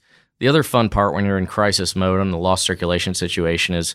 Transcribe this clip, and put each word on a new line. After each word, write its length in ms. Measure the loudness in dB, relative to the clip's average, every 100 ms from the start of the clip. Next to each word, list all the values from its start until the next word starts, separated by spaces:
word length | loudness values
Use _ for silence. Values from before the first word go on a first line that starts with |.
| _ _ _ -4
The 80 | 2
other 160 | 2
fun 240 | 2 2 2
part 260 | 2 0
when 120 | 2 0
you're 120 | 0
in 100 | -2
crisis 500 | 0 0 0 -2 0
mode 240 | 2 2
on 100 | 0
the 60 | 0
lost 260 | 0 0
circulation 500 | 0 -2 -2 -2 -2
situation 600 | -4 -4 -2 0 0 0 -2
is 180 | -4